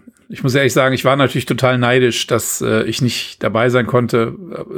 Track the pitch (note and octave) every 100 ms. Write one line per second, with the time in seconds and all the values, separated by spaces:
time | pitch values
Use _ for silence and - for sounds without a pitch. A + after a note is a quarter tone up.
0 | - _ - - C#3 C#3 C3+ D3 C3 B2+
1 | C3 C#3 C3 C3+ - B2+ B2+ B2+ A#2+ B2+
2 | B2 - - A#2 - - A#2+ A2 A2 A2
3 | B2 - - - - G#2+ B2 B2 A2 B2+
4 | A#2 A#2+ A2+ - F3 - -